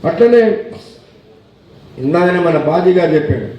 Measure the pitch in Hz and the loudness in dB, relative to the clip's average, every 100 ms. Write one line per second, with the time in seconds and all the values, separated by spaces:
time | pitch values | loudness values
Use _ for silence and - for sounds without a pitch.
0 | 165 226 233 240 220 - - - - - | -4 2 4 4 2 -2 -8 -18 -20 -20
1 | - _ _ - _ _ _ - - - | -20 _ _ -20 _ _ _ -20 -20 -8
2 | 135 170 180 180 170 151 147 165 180 180 | -2 0 2 0 0 0 0 0 2 2
3 | 160 156 147 - - | 2 0 -2 -6 -8